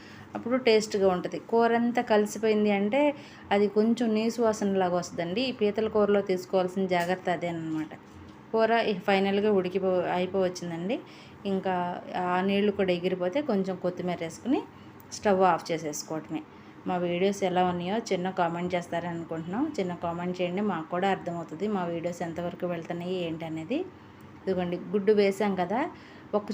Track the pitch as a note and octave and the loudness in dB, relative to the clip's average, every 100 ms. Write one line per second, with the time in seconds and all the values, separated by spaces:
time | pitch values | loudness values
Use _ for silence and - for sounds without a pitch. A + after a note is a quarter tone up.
0 | - - - G#3 A#3 B3+ A#3+ G#3+ G#3+ G#3 | -20 -20 -12 -8 -2 2 4 4 4 2
1 | F#3+ F3+ - E3 - A3+ A#3 A#3 A#3+ A#3+ | 4 2 -2 -8 0 4 4 4 2 0
2 | B3 G#3+ G#3 G#3 A3 G#3+ G#3 G3 G#3 C4+ | 4 4 4 0 2 4 4 4 2 4
3 | D4 D4 - - - G3+ G3+ G#3 A3+ A3+ | 2 2 -8 -16 0 2 4 4 4 4
4 | A#3 A3 A3 A#3 A3+ G#3+ G3+ F#3+ F3+ F3 | 2 2 0 2 2 2 0 2 2 0
5 | E3+ E3+ E3+ F#3 C4 B3 G#3 G3+ G#3+ G#3+ | -2 -4 -4 -2 -2 0 0 2 0 4
6 | G3+ G3+ G3 F#3 - F#3+ F3+ F#3+ F#3+ F3 | 4 4 2 -2 0 0 0 0 2 2
7 | E3+ F3+ F#3 E3 E3+ E3 D#3+ D#3 D3+ - | 2 0 -2 -2 -2 -6 -4 -4 -6 -10
8 | - - - - - A3+ A3 A#3 A3 F#3+ | -18 -20 -20 -20 -4 2 4 4 2 0
9 | G3+ G3 G3 G3+ G#3+ G3+ F3+ F#3+ F#3 F3+ | 2 2 4 2 2 2 2 0 2 2
10 | D#3+ F3 F#3 G3 F3+ F3+ F3 E3 F3+ D#4 | 0 0 0 0 -2 -2 -8 -6 -4 -4
11 | - - - - G3+ F#3+ F#3+ F3+ F3+ - | -6 -18 -20 -10 -4 -2 0 -2 -2 -6
12 | - - F3+ F3+ G3 G3+ G#3 G3+ F#3 F3 | -6 -4 0 2 2 2 2 2 0 0
13 | F3+ F3+ F3+ C#4 D4 G3+ F#3 F3+ F3+ F3+ | 0 0 0 0 0 0 0 -2 -4 -4
14 | F3+ E3+ E3 - A3+ E4+ - - - - | -4 -4 -6 -6 -2 -2 -2 -12 -20 -20
15 | - - G#3+ F#3+ F#3+ D#3+ - D#3+ D#3 D3 | -16 -4 2 4 6 4 0 -4 -4 -8
16 | - D#3+ - D#3 - - - - F#3 F3+ | -6 -8 -6 -8 -10 -16 -20 -10 -4 -2
17 | F3 F3 G3 G3 F#3 F3+ F3+ F3 F3 A3 | 0 2 0 2 0 2 2 0 -2 -4
18 | A3+ F#3 F3+ F#3 E3+ E3+ F3+ F3 F3 E3+ | -2 -2 -2 0 0 0 -2 -2 -2 -4
19 | F3 E3+ E3+ E3 E3 G#3 D#4 C#4+ F3+ E3+ | -4 -6 -8 -8 -6 -4 -4 -2 -4 -4
20 | E3+ E3+ F3+ F3+ F3 F#3 G#3 E3 D#3 F3 | -4 -4 -4 -2 -2 0 0 -2 -4 -2
21 | G3 F3 E3+ E3+ D#3+ D#3+ G#3 G3+ E3+ E3+ | 0 0 -2 -8 -8 -6 -4 -2 -2 -4
22 | E3+ F3 E3+ E3 F3 F3+ F3+ E3+ D#3+ F3 | -6 -6 -6 -6 -6 -4 -4 -4 -6 -6
23 | F3+ F#3 E3+ D#3+ E3 D#3+ D#3+ C#4+ F#4+ - | -4 -4 -4 -6 -6 -8 -4 -4 -6 -12
24 | - - - - - F3+ F3 F3 F3 G3+ | -20 -20 -20 -10 -4 -2 -2 -4 -2 0
25 | G3 G#3 G3 G3 G#3 F#3 F3 A3+ E4+ - | 4 6 4 2 0 0 0 -2 -2 -6
26 | - - - G#3 G#3 | -18 -20 -6 -4 -2